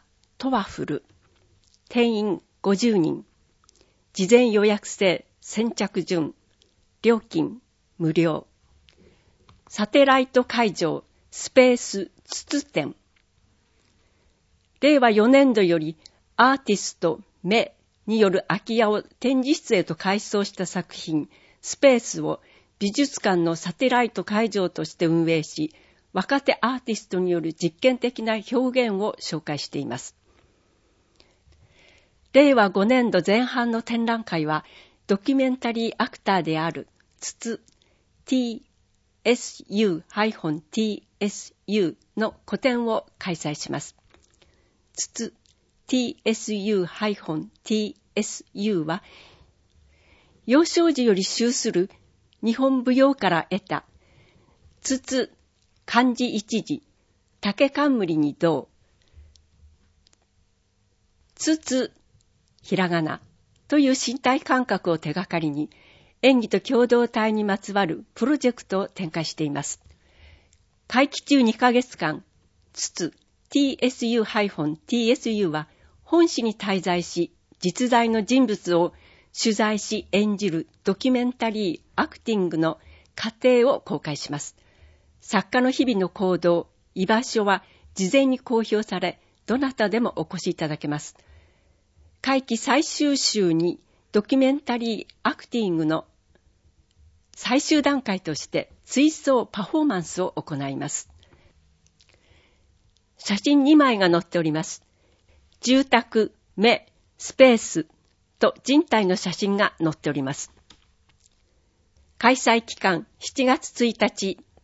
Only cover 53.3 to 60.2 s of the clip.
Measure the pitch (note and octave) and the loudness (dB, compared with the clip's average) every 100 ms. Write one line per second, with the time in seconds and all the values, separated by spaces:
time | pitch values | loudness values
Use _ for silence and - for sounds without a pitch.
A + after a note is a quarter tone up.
53.3 | E3+ - F#3 - D3 - _ _ _ _ | 0 -2 -6 -6 -8 -8 _ _ _ _
54.3 | _ _ _ _ _ - C4 - B3+ A#3 | _ _ _ _ _ -6 -6 -4 -4 -4
55.3 | _ _ _ _ _ - - B3+ A3+ B3 | _ _ _ _ _ -2 2 2 2 -2
56.3 | G#3+ - A3 - D3 _ _ _ _ _ | -4 -4 -4 -4 -8 _ _ _ _ _
57.3 | _ G#3 - C#4 C#4+ D4 B3+ F#3 D#3 D3 | _ -6 0 0 2 0 0 0 0 -2
58.3 | C#3+ E3+ C#3+ - _ _ _ _ - - | 0 0 -2 -6 _ _ _ _ -20 -20
59.3 | _ _ _ - _ _ _ _ _ | _ _ _ -20 _ _ _ _ _